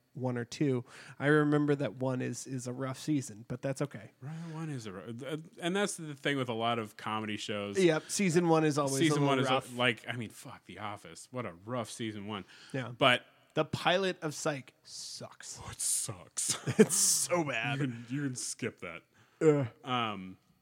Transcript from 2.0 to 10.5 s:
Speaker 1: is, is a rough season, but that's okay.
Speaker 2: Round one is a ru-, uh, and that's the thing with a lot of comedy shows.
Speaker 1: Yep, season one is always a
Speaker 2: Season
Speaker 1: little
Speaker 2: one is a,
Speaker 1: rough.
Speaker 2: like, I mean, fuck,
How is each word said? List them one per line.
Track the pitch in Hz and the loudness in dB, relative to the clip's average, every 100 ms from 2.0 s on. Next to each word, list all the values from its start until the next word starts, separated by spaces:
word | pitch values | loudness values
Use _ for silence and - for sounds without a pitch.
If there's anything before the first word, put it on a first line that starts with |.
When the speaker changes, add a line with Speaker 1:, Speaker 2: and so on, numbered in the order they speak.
| 131 127 | -2 0
Speaker 1:
is, | 127 120 123 | -2 -6 -8
is | 131 120 | -8 -6
a | |
rough | 127 131 131 | -6 -6 -6
season, | - 147 127 107 117 | 0 0 -2 -12 -10
but | 127 | -6
that's | 139 131 | -4 -2
okay. | 143 120 - _ | -4 -6 -16 _
Speaker 2:
Round | 135 160 165 | -12 -10 -10
one | 156 160 | -8 -6
is | 135 107 | -6 -8
a | |
ru-, | 92 92 117 139 | -10 -10 -10 -6
uh, | 156 160 - | -8 -8 -4
and | 175 196 | -2 0
that's | 202 - | 0 -2
the | 156 | -10
thing | 139 147 139 | -4 0 0
with | 123 | 0
a | |
lot | 113 117 117 | 0 2 0
of | 107 - | -2 -8
comedy | 113 110 107 104 | -4 -2 -2 -4
shows. | - 104 101 101 | -4 -4 -2 4
Speaker 1:
Yep, | 175 156 - | 4 4 -2
season | - 190 165 175 | 0 4 4 6
one | 160 156 | 6 6
is | 143 | 2
always | 139 | 0
a | 135 | 4
Speaker 2:
Season | 156 147 | 4 4
Speaker 1:
little | 139 | 4
Speaker 2:
one | 135 | 4
is | 131 | 4
a, | |
Speaker 1:
rough. | 131 127 123 | 2 0 2
Speaker 2:
like, | 123 113 - | 2 2 -4
I | 123 | -8
mean, | 107 | -8
fuck, | - 135 | -12 -18